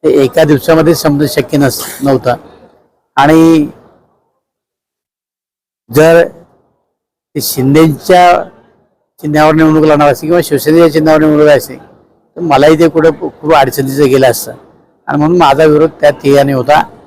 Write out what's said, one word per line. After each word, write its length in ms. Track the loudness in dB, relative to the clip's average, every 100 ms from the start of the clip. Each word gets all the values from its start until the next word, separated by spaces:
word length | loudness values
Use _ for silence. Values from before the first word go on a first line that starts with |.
ते 60 | -2 0
एका 200 | 0 0
दिवसामध्ये 520 | 0 0 0 0 0 0
समजणं 320 | -2 -2 -4
शक्य 300 | -4 -4 -2
नस-, 480 | -2 -4 -14 -8 -4
नव्हतं. 300 | -2 -2 -6 -8 -20 _ _ _ _ _ -4
आणि 520 | 0 2 4 2 -2 -10 _ _ _ _ _ _ _ _ _ _ _ _ _ _ _ _ _ _ _ _ _
जर 340 | 0 2 2 0 -6 _ _ _ _ _ _ _ _ _ -12
ते 60 |
शिंदेच्या 1000 | -10 -6 -2 2 0 -2 0 2 4 2 -4 _ _ _ _ _ _ _
चिन्हावर 320 | -6 0 2
निवडणूक 300 | 2 2 2
लढणार 280 | 2 2 0
असेल 180 | -2 -2
किंवा 120 | -4
शिवसेनेच्या 480 | -2 -4 0 2 2
चिन्हावर 280 | 0 0 2
निवडणूक 280 | 2 2 2
असेल, 320 | 2 -2 -18 -20 _ _ _ _ -12
तर 60 |
मलाही 380 | -2 0 2 2
ते 80 | 0
कुठं 220 | 0 -2
खूप 440 | -2 -10 -10 -2
अडचणीचं 500 | 0 0 -4 -8 -2
गेलं 280 | 0 2 0
असतं 200 | -2 -8 -18 _ _ _ _ -8
आणि 100 | -4
म्हणून 200 | -2 0
माझा 280 | 0 2 2
विरोध 240 | 2 0 0
त्या 80 | -2
ठिकाणी 440 | 0 0 0 0
होता. 300 | -2 0 0 -2 -10